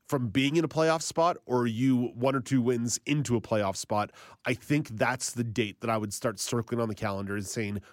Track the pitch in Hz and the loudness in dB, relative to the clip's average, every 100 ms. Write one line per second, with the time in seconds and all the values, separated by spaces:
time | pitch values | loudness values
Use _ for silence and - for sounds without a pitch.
0 | - 143 120 135 139 165 156 160 160 160 | -4 -2 0 2 2 2 2 2 2 2
1 | - - 165 - - 123 120 113 135 123 | 0 2 2 2 0 2 2 2 2 4
2 | 123 120 135 135 120 135 120 120 120 - | 2 0 0 0 2 2 2 2 0 -2
3 | - 147 127 117 - 107 98 98 - 104 | 0 0 2 0 2 0 0 -2 -2 -2
4 | 104 - - - 131 127 - 147 147 110 | -2 -6 -20 -8 -6 -4 0 0 0 0
5 | 120 127 - 120 120 104 104 - 113 113 | 0 0 -4 -4 -2 -2 -2 -4 -2 -2
6 | 104 - 123 98 - 120 113 117 113 101 | -2 -4 -4 -4 -2 -2 -2 -2 -2 -2
7 | 107 98 101 101 95 - 104 101 - | -4 -4 -4 -4 -4 -4 -4 -6 -8